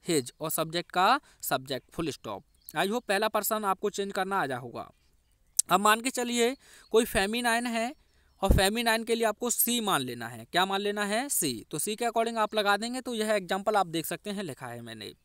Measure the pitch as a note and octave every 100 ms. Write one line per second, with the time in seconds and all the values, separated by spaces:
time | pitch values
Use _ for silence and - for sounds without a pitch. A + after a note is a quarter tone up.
0 | - D#3+ B2 _ D#3 E3 D#3+ E3+ E3+ F3+
1 | F#3+ C4+ _ _ - C3+ C3 B2+ _ -
2 | E3 B2 A#2 G2 _ _ - D3+ F#3+ A#3
3 | - G3 A3 G#3+ G3+ G#3+ G#3 F#3+ G#3 -
4 | G3 G3+ F#3+ G3 C#3+ B2 B2 A2+ - _
5 | _ _ _ _ _ - - F#3 G#3 A3
6 | A#3+ B3+ A#3+ A#3+ A#3 C4+ - - - A3
7 | A3+ A3+ G3 A3+ B3 A#3 B3 A3+ A#3 D4+
8 | _ _ _ _ G3 - G3 A3 A#3 A3+
9 | A3+ A#3 A3+ G#3 A#3+ - - A#3+ G3+ D#3+
10 | B2+ A#2+ A#2 A#2 A2+ E3+ G3 G3 G3+ G#3
11 | G3+ G#3+ C#4+ - D#3+ A#2 - D#3 G#3 G#3+
12 | A#3+ A3+ A3+ A#3 G#3+ G#3+ G3+ G3+ A#3 B3+
13 | B3+ A#3 G#3+ G#3+ F3+ F#3+ G3+ G#3 F3+ E3
14 | D#3 E3+ G#3 G3+ F#3+ B2+ B2+ A#2+ A#2 A2+
15 | G2 -